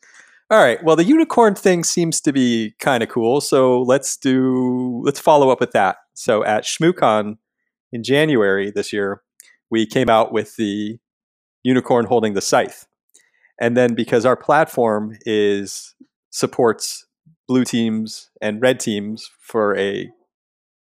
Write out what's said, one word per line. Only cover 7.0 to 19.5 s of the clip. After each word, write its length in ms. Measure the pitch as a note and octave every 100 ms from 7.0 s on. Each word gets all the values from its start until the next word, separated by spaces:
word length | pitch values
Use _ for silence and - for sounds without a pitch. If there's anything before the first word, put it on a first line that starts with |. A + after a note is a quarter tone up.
| B2 G#2+ G#2 G#2+ _ _ _ _ _
in 100 | A#2+
January 680 | A2 C#3 D#3 C3 G2+ G2 G2
this 200 | G2+ G2+
year, 300 | G#2 G2+ G2+ _ _ _ _ _
we 160 | A2+ A2
came 240 | C3 B2
out 220 | A2 A2
with 240 | A2 G#2+ -
the 420 | G#2+ G2+ G#2+ A#2 _ _ _ _ _ _
unicorn 440 | B2 B2+ - B2 G#2+
holding 280 | A#2+ A2
the 60 | G2
scythe. 480 | - C3+ F#2 - _ _ _ _ _ _ _ -
And 160 | A#2 A#2+
then 180 | B2
because 320 | A2+ - B2 A#2
our 100 | A#2+
platform 800 | - D3+ D#3+ - A#2 G#2+ G#2+ A2
is, 680 | - G#2+ G#2 G2+ G2 - - _ - _ _
supports 760 | - B2+ - A#2+ G#2 - - _ _ _ _ _
blue 160 | B2+
teams 680 | A#2+ A#2+ A2+ A2 A2 - - _
and 180 | G#2+ G#2+
red 200 | B2 B2+
teams 500 | - G#2 G#2 A2 - _
for 360 | _